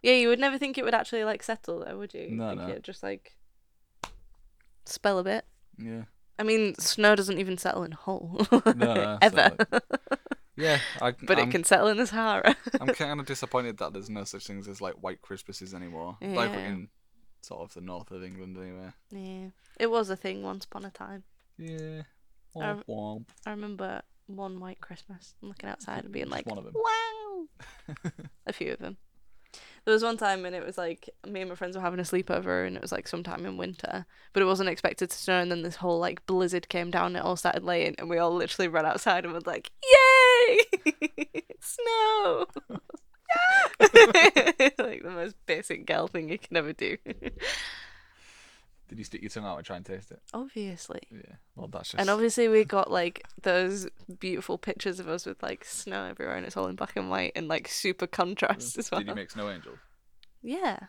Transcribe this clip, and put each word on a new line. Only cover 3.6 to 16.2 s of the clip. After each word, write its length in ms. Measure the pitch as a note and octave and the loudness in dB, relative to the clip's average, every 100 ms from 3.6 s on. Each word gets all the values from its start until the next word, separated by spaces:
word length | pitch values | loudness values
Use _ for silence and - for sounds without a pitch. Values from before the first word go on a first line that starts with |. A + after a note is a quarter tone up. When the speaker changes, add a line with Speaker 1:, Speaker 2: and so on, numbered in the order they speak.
| _ _ _ _ - - - - - _ _ - | _ _ _ _ -16 -16 -20 -20 -20 _ _ -20
Speaker 1:
spell 360 | - - G#3 F#3+ | -14 -2 0 0
a 20 | |
bit. 220 | F#3 A3 - _ - - | 0 -4 -6 _ -20 -16
Speaker 2:
Yeah. 280 | A2+ A2+ A2+ _ - - | -12 -12 -14 _ -20 -6
Speaker 1:
I 20 | |
mean, 320 | G#3+ A3 G#3 | 0 2 2
snow 400 | - - - G#3 | 0 -2 4 6
doesn't 240 | G#3 F#3+ F3+ | 6 2 -2
even 180 | F#3+ F3+ | -4 -4
settle 280 | F#3 - | -4 -4
in 80 | E3+ | -6
Hull. 520 | D#3+ - F#3+ E3 F3+ G#3+ | -10 -8 -8 -8 -2 6
<laughs> 20 | |
Speaker 2:
No, 440 | - - A#3+ - | 6 6 4 2
no, 240 | G#3+ G#3 G#3+ | 2 0 6
Speaker 1:
Ever. 320 | G#3+ F3 - - | 6 8 6 6
Speaker 2:
so, 60 | A3 | 2
like, 120 | - - - - - - - - - | 2 0 -6 -4 -8 -6 -12 -12 -2
yeah, 240 | D#3+ C#3+ - - | 2 2 0 -2
I, 120 | B2 | -4
Speaker 1:
<laughs> 100 | B2+ | -4
But 160 | - F#3+ | 2 4
it 40 | |
Speaker 2:
I'm 80 | A#3+ | 4
Speaker 1:
can 100 | G3+ | 2
settle 240 | E3 F#3+ G#3 | 4 6 6
in 120 | G#3 | 2
the 80 | B3 | 0
Sahara. 480 | G#3+ A3+ G3+ G3+ C#4+ - | -2 0 4 4 2 -2
<laughs> 120 | C4 | -4
Speaker 2:
I'm 120 | C4 | -2
kinda 280 | B3 D3 D3 | -2 -4 -4
disappointed 540 | C3+ C3+ B2 B2+ A#2+ G2+ | -6 -8 -2 -2 -2 -6
that 140 | E2 | -8
there's 180 | G2 G2 | -8 -10
no 140 | G#2+ | -10
such 200 | G2 G2 | -10 -12
things 220 | - G2 G2 | -12 -14 -14
as, 140 | G2 | -10
like, 140 | G2 - | -10 -8
white 260 | F#2 F#2 | -10 -12
Christmases 500 | - F#2+ - F#2+ F#2+ | -12 -14 -12 -14 -14
anymore. 440 | F#2 F2 E2 E2+ F2+ | -14 -12 -12 -12 -12